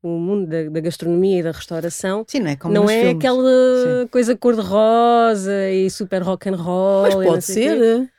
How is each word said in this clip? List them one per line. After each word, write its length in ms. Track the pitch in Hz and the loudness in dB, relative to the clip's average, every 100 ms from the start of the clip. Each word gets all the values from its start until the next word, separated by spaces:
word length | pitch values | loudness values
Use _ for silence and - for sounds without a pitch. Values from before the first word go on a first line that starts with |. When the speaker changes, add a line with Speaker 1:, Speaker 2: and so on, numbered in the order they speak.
| 170 | -6
Speaker 1:
O 140 | 170 | -6
mundo 300 | 170 208 180 | -2 -2 -2
da, 140 | 165 156 | -4 -4
da 120 | 156 | -4
gastronomia 580 | 160 - 165 170 190 190 | -6 -6 -2 0 2 0
e 40 | |
da 80 | 165 | -2
restauração 720 | 156 - 165 170 - 190 202 220 | -6 -10 -8 -8 -6 -6 -6 -6
Speaker 2:
Sim, 140 | 285 | -4
não 80 | 185 | -4
é 80 | 143 | -4
como 160 | 165 | -2
Speaker 1:
não 80 | 208 | 2
Speaker 2:
nos 80 | 208 | 2
Speaker 1:
é 80 | 220 | 4
Speaker 2:
filmes. 120 | 240 165 | 2 2
Speaker 1:
aquela 840 | 254 254 262 254 254 254 247 247 | 0 2 4 4 4 2 0 -2
Speaker 2:
Sim. 60 | 247 | -2
Speaker 1:
coisa 240 | 247 233 233 | 0 0 0
cor-de-rosa 1300 | 240 226 190 196 220 226 240 240 226 214 190 196 190 | 0 0 0 2 4 4 4 4 2 0 -2 -2 -2
e 180 | 190 190 | 0 -2
super 320 | - 190 190 | -4 -6 -4
rock 280 | 180 185 202 | -4 -4 -4
and 80 | 185 | -6
roll 460 | 170 180 190 196 | -4 -2 2 2
Speaker 3:
Mas 100 | 202 | 2
Speaker 1:
e 40 | 196 | 2
não 60 | |
Speaker 3:
pode 200 | 185 165 - | 2 0 -2
Speaker 1:
sei 80 | |
o 180 | 190 262 | -2 0
quê. 80 | - | 2
Speaker 3:
ser, 340 | 226 233 262 | 2 2 -2